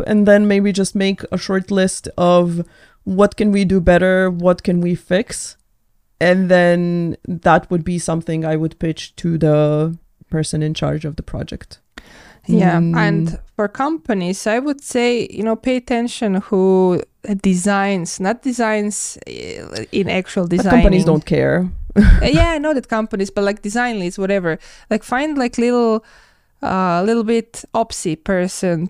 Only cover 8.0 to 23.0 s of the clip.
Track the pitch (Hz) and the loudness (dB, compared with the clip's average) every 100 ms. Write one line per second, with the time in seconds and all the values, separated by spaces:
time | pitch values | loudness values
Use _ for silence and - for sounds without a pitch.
8 | - 165 165 160 160 156 160 - 165 160 | -4 -4 -4 -4 -2 -2 -4 -4 -6 -6
9 | - - 170 165 156 151 151 151 160 170 | -10 -8 -4 0 2 4 2 0 -2 -4
10 | _ _ _ 160 151 156 156 160 147 147 | _ _ _ -4 -4 -4 -4 -4 -4 -4
11 | 156 151 - - - - - - _ - | -6 -10 -10 -10 -10 -12 -16 -20 _ -20
12 | - - - - - 175 180 175 170 165 | -20 -20 -20 -16 0 2 4 4 2 2
13 | 160 160 165 165 - - 208 - 277 320 | 0 0 -2 -6 -10 -6 -6 -2 -4 -4
14 | - 202 175 190 220 226 285 277 - 247 | -4 -4 -2 -4 -2 -2 -2 -6 -4 -2
15 | 240 240 - - 220 220 262 254 247 240 | 0 0 -4 -4 -4 -2 -2 -4 -2 -2
16 | 240 - 220 190 - 190 190 190 185 175 | -2 -4 -2 -2 0 2 4 4 2 0
17 | - _ - 196 196 180 190 196 196 196 | -4 _ -6 -2 0 0 0 0 0 -2
18 | 165 - 190 233 269 247 226 214 208 208 | -4 -4 -4 -4 -4 -2 -2 -2 -2 -6
19 | - - - 60 62 - - 98 - - | -10 -12 -16 -14 -14 -14 -12 -12 -6 -4
20 | 185 185 185 - 175 175 190 - 202 185 | -2 -2 -4 -4 -2 0 4 6 6 4
21 | 165 151 - 151 135 156 180 - - - | 4 2 2 0 2 0 -2 -6 -2 4
22 | 208 - 240 302 339 320 302 277 240 220 | 6 6 6 4 2 2 -2 -2 -2 -4